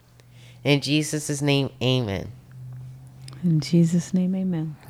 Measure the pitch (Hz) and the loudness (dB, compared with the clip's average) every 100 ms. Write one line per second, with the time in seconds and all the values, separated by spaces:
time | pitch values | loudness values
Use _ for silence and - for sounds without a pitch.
0 | _ - - - - - 135 143 135 151 | _ -20 -20 -20 -20 -4 2 2 2 0
1 | 151 151 - 143 143 139 131 - 123 127 | 0 -4 -4 -2 2 2 0 -2 0 2
2 | 110 95 - - - - - - - - | 0 -4 -6 -14 -20 -18 -16 -14 -16 -18
3 | - - - - 175 156 - 170 165 175 | -20 -20 -18 -4 2 2 4 4 4 2
4 | - 185 185 190 185 165 160 147 | 2 0 0 0 -2 -2 -4 -10